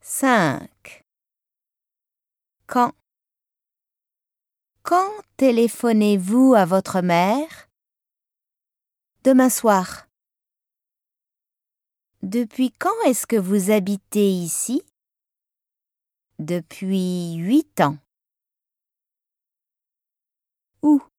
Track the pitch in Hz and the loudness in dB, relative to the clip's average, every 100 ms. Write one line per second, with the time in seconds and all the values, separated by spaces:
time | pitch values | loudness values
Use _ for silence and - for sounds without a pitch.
0 | - - 269 233 160 127 - _ - - | -12 -4 0 2 0 -4 -10 _ -20 -20
1 | _ _ _ _ _ _ _ _ _ _ | _ _ _ _ _ _ _ _ _ _
2 | _ _ _ _ _ _ - 254 240 - | _ _ _ _ _ _ -6 -2 -2 -4
3 | _ _ _ _ _ _ _ _ _ _ | _ _ _ _ _ _ _ _ _ _
4 | _ _ _ _ _ _ _ _ - 349 | _ _ _ _ _ _ _ _ -2 0
5 | 381 427 - - 269 233 233 - 240 220 | 0 -8 -18 0 2 2 0 0 0 2
6 | 208 202 180 233 262 240 175 190 - 190 | 2 0 0 2 6 6 4 0 -2 -4
7 | 180 170 185 247 320 - - _ _ _ | 0 0 2 -2 -4 -14 -20 _ _ _
8 | _ _ _ _ _ _ _ _ _ _ | _ _ _ _ _ _ _ _ _ _
9 | _ _ 254 262 254 - 226 196 180 - | _ _ 2 4 4 2 2 2 0 -12
10 | - _ _ _ _ _ _ _ _ _ | -20 _ _ _ _ _ _ _ _ _
11 | _ _ _ _ _ _ _ _ _ _ | _ _ _ _ _ _ _ _ _ _
12 | _ _ 196 226 233 - 254 _ 359 453 | _ _ -6 -6 -6 -4 -4 _ -6 -2
13 | 381 240 - 226 185 208 185 214 185 202 | -2 -2 -2 -4 0 -2 0 0 0 -8
14 | _ 208 202 185 170 - - 262 - _ | _ -2 0 -2 -6 -8 -6 -6 -8 _
15 | _ _ _ _ _ _ _ _ _ _ | _ _ _ _ _ _ _ _ _ _
16 | _ _ _ _ 156 175 165 - 190 190 | _ _ _ _ -8 -8 -8 -12 -4 -2
17 | 180 180 170 165 175 277 - - 151 151 | -2 -4 -6 -8 0 0 0 0 0 0
18 | _ _ _ _ _ _ _ _ _ _ | _ _ _ _ _ _ _ _ _ _
19 | _ _ _ _ _ _ _ _ _ _ | _ _ _ _ _ _ _ _ _ _
20 | _ _ _ _ _ _ _ _ 294 285 | _ _ _ _ _ _ _ _ 2 2
21 | - | 0